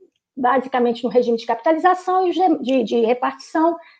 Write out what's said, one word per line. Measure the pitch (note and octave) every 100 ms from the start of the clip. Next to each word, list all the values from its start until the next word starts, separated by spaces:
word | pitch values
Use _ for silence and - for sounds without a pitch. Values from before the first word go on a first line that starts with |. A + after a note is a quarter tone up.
| _ _ _ -
basicamente | B3 C4+ B3+ B3+ A#3+ A#3
no | A#3+
regime | B3 A#3 A3+
de | -
capitalização | A3+ D#4+ D#4+ F4+ F4+ F#4 F#4 F#4
e |
os | D#4
de, | F#4 D4+
de, | A#3+ C4
de | G#3+ A#3+
repartição | A3 B3 C4 - - D#4+ E4 E4 - _